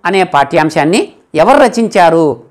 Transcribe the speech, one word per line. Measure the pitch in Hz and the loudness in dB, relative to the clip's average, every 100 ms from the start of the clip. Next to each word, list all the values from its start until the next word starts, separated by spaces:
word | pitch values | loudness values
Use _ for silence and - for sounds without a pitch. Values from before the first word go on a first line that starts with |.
| 175 | -2
అనే | 196 | -2
పాఠ్యాంశాన్ని | 175 143 135 170 156 156 147 214 403 _ _ 151 | 0 0 0 -2 -2 -2 0 -2 -4 _ _ -2
ఎవరు | 190 277 | 2 2
రచించారు | 262 247 226 202 170 165 156 117 - | 2 0 -2 2 2 2 0 -4 -12